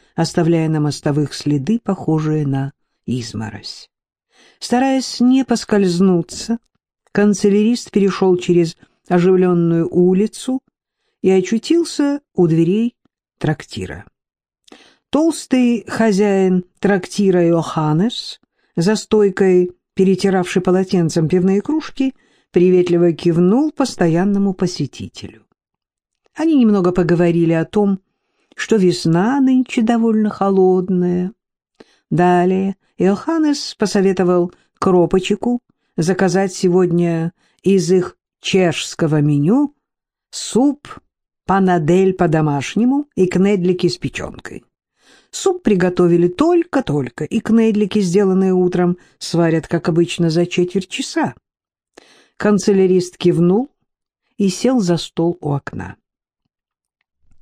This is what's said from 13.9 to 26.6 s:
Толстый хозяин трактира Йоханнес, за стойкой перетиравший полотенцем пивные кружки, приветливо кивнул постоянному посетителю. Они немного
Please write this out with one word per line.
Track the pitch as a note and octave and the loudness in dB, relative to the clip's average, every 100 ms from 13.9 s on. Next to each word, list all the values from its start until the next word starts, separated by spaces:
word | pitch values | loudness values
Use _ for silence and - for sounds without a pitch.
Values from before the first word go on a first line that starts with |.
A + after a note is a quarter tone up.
| - - _ _ _ _ _ _ - _ _ - | -14 -18 _ _ _ _ _ _ -20 _ _ -4
Толстый | C#4 E4 - - B3+ A#3+ A#3 - | 0 0 -2 -2 0 2 0 -4
хозяин | - A3+ F#3+ G#3 G3 F#3 F#3 - _ | -2 0 2 2 2 2 0 -2 _
трактира | G3 G3 - - G3 F3+ E3+ | 0 0 -2 -2 2 4 2
Йоханнес, | E3+ D#3 - D#3 D#3 A3+ - - - _ _ _ - | 2 -2 -4 -2 0 -2 -4 -14 -18 _ _ _ -4
за | E3+ G#3+ | 0 -2
стойкой | - G#3+ G3+ F#3+ F#3+ F3+ F3+ - _ | 0 2 2 2 2 2 0 -6 _
перетиравший | - F#3+ F#3 G3 F#3+ F3+ F#3+ | 0 0 2 0 0 -2 -2
полотенцем | F#3 F#3 F#3+ F#3 E3 E3+ D#3 | 0 0 0 0 0 0 0
пивные | F3+ F#3 G3 | 0 0 0
кружки, | - D#4 - - C4+ - _ _ _ | -2 -6 -6 -4 -4 -4 _ _ _
приветливо | F3 F3+ F3+ F3 E3+ F3 | 2 4 4 2 2 2
кивнул | E3 E3+ E3 F3+ A#3+ D4+ | 0 0 2 2 2 0
постоянному | - B3+ - E3+ E3 G3+ G3 G3 | -2 -4 0 0 0 0 0 -2
посетителю. | F#3+ F3+ - C#3 - F#2+ - - - _ _ _ _ _ _ _ _ _ - | -2 -4 -4 -10 -10 -18 -16 -20 -20 _ _ _ _ _ _ _ _ _ -4
Они | E4 | 0
немного | D4 | 4